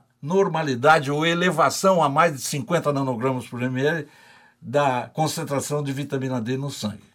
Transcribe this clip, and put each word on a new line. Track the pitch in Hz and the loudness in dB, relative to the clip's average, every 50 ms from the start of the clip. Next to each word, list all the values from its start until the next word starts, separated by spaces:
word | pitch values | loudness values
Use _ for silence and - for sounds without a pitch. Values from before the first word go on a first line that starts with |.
| _ _ _ _ | _ _ _ _
normalidade | 139 147 185 196 196 175 160 160 160 143 127 117 127 156 160 160 135 135 | -6 0 2 2 2 2 0 -2 -2 -2 -2 4 6 6 6 6 4 0
ou | 147 147 160 | -2 0 2
elevação | 170 170 175 175 185 160 160 151 135 - - - 190 190 170 | 0 2 2 0 0 2 2 2 2 2 2 2 4 4 4
a | 156 | 4
mais | 139 139 156 170 170 147 | 2 4 4 2 2 0
de | 123 | -2
cinquenta | - - - 139 113 - 170 156 143 147 139 | -6 -6 -6 -6 -4 -2 -2 0 0 0 0
nanogramas | 135 135 131 123 110 127 135 131 127 117 | 0 -2 -2 -2 -2 -2 -2 -2 -2 -6
por | - 127 120 | -8 -6 -4
M | 123 131 127 127 135 | -4 -4 -2 0 0
L | 151 165 160 147 - - - - - - - - _ _ _ | 0 0 -2 -6 -10 -16 -20 -20 -20 -20 -20 -20 _ _ _
da | - 113 120 143 143 135 127 123 117 - - | -12 -2 0 2 2 2 2 0 -4 -6 -2
concentração | 156 156 147 - 170 151 143 143 131 131 - 147 147 143 | -2 -2 -2 -2 -4 -4 -2 -4 -4 -2 -2 -4 -4 -2
de | 139 | -4
vitamina | 131 139 143 139 143 131 131 131 131 123 | -4 -6 -6 -4 -4 -4 -4 -4 -4 -4
D | 110 117 131 | -4 -4 -4
no | 135 143 139 | -4 -4 -8
sangue. | 123 - - 104 - - - _ | -8 -6 -8 -8 -8 -10 -16 _